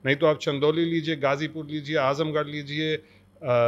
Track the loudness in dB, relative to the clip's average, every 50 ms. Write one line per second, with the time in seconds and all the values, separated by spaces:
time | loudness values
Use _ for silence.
0 | 2 2 2 4 4 4 4 2 -2 -2 0 2 2 2 2 2 0 0 0 -2
1 | -2 -2 -4 0 0 0 0 0 -4 -8 -8 -10 -10 -8 -10 -10 -6 -2 0 2
2 | 2 2 0 0 -2 -2 -2 -4 -4 -4 -8 -12 -10 -8 -6 -4 -2 -2 -4 -4
3 | -6 _ -20 -20 _ _ _ -10 -2 2 2 4 4